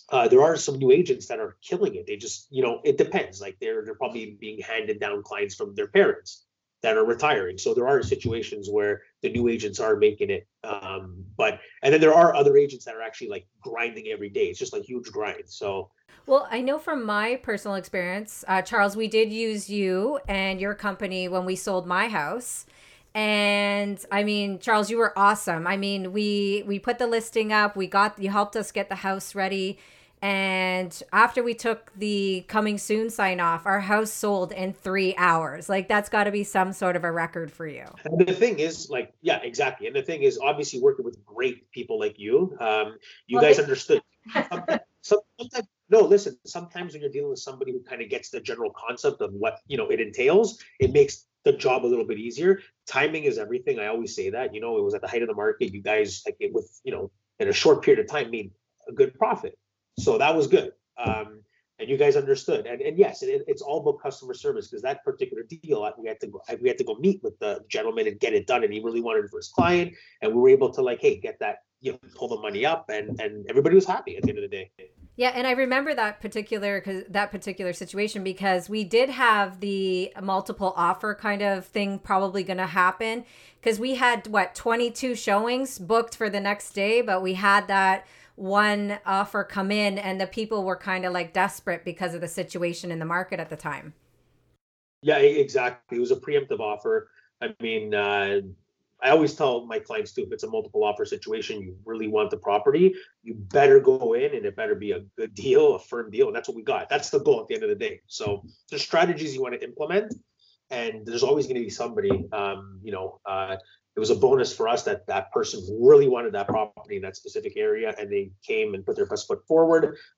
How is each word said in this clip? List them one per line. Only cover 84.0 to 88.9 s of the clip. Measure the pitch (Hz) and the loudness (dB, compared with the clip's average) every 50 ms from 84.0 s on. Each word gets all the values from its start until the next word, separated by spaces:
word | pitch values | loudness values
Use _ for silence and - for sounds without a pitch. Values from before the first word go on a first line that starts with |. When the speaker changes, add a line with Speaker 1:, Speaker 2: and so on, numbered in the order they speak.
| 254 247 233 220 - | 2 2 2 0 -2
Speaker 2:
what, | 220 214 202 185 - - | -2 0 0 0 0 -4
twenty-two | - - 233 226 233 240 240 233 - 269 254 240 | -4 -2 0 0 2 0 -2 -2 -4 -4 -4 -4
showings | 208 - 214 202 208 220 233 247 254 269 262 - | -4 0 2 2 2 2 0 0 -2 -2 -6 -8
booked | - 180 165 226 226 226 226 - | -10 -2 0 2 2 2 0 -4
for | - 226 214 | -6 -4 -4
the | 196 202 | -2 -2
next | 196 202 208 208 - - | -2 -2 -4 -4 -6 -8
day, | - 202 196 208 226 240 | -4 -2 0 2 2 2
but | 240 220 190 185 | 2 2 0 0
we | 190 185 185 | 0 -2 -2
had | 185 202 202 196 202 196 | 2 4 4 4 4 4
that | 196 196 196 190 190 190 190 - - - - - _ _ | 2 2 4 4 4 2 2 -2 -10 -20 -20 -20 _ _
one | - 196 185 196 202 208 208 208 208 202 202 | -10 -4 2 2 4 4 4 2 0 -2 -4